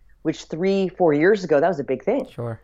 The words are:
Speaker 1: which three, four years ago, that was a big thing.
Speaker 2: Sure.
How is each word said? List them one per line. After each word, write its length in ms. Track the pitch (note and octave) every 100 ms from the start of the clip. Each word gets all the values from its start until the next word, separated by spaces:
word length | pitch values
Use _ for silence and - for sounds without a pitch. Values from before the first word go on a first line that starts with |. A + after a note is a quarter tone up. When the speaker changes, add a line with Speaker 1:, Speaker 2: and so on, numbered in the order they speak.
| - _
Speaker 1:
which 220 | D#3 D3+
three, 440 | - D#3+ F#3+ G3 F#3+
four 240 | - F3
years 320 | D3 E3+ G#3+
ago, 160 | F3+ D3
that 80 | E3
was 100 | D#3+
a 60 |
big 180 | B2+ C3
thing. 240 | - B3+ -
Speaker 2:
Sure. 320 | - A#2+ A2+